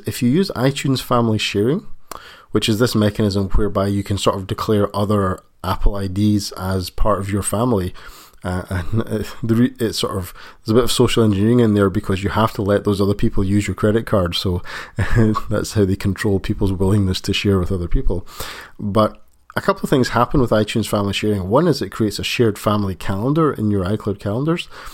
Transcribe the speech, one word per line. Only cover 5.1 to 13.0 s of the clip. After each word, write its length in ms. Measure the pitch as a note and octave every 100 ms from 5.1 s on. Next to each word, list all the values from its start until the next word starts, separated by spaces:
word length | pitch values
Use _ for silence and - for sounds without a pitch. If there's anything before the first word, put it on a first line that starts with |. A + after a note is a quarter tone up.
| G#2 F#2+ F2+ - _
Apple 320 | F#2 F#2 - G2+
I 120 | G2
Ds 440 | F#2+ G#2+ G#2 G2+
as 400 | - F#2 F#2+ F2+
part 280 | - A2 G2
of 120 | G2
your 100 | G2
family. 540 | F#2 G2+ B2 G#2+ F2+ - - - - -
Uh, 220 | F#2+ F2+ -
and, 320 | F#2+ E2 A2+
uh, 200 | A2+ G#2+ G#2 -
the 120 | A2+ A2+
re-, 200 | B2 -
it's 200 | A2+ F2+
sort 180 | G2+ G2
of, 160 | F2+ - - -
there's 120 | -
a 40 | A2
bit 80 |
of 80 | A#2+
social 320 | - A#2+ -
engineering 360 | A2+ G2 G#2 B2
in 160 | A#2 G#2
there 140 | G2
because 340 | G2 - F#2+
you 60 | G2
have 220 | G#2 A2
to 80 | -
let 220 | G2+ G2+
those 160 | -
other 140 | G2